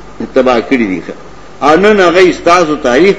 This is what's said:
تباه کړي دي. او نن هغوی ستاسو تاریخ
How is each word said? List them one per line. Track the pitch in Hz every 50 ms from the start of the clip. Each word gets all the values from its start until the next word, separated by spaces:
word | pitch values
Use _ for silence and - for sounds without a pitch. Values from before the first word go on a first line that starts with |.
| - - - - 113 110 -
تباه | 131 127 127 123 117
کړي | 104 - 135 123 113 98
دي. | 92 82 80 - - - - - - - - - - -
او | 131 143 156
نن | 175 196 214 214 202
هغوی | 180 170 165 185 190 175
ستاسو | - - - 170 175 185 175 151 151
تاریخ | 131 - 127 120 135 170 202 180